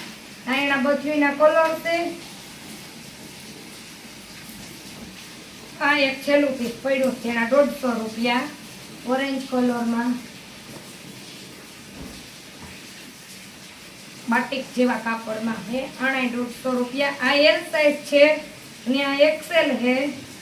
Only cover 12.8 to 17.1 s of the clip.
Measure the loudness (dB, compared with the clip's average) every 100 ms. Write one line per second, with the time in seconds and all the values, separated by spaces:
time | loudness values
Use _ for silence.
12.8 | -16 -16 -16 -18 -18 -16 -16 -18 -18 -18
13.8 | -18 -18 -16 -10 -2 0 0 -6 -4 2
14.8 | 2 2 -2 -4 -4 -4 -4 -4 -4 -4
15.8 | -4 -2 0 2 0 -2 -4 -4 -2 0
16.8 | 0 0 0